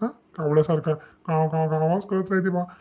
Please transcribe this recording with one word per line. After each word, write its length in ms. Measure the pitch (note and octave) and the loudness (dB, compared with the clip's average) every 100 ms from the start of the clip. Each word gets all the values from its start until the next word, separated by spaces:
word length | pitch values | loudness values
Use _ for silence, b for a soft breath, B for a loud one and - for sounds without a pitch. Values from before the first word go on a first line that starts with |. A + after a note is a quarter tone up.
हां, 80 | A#3 | -8
कावड्यासारखा 840 | - _ - D3+ D3+ D#3 D#3+ D#3+ D3+ B B - | -8 _ -6 2 4 4 2 0 -4 B B -4
काव 220 | D#3+ D#3 | 0 0
काव 220 | D#3+ D#3+ | 0 0
काव 200 | D#3 D#3+ | 0 0
आवाज 140 | F#3 | 0
करत 200 | G3+ F#3+ F#3 | -2 -4 0
राहते 200 | F#3+ F#3 | 0 0
बा, 140 | F3 F3 B | -2 -4 B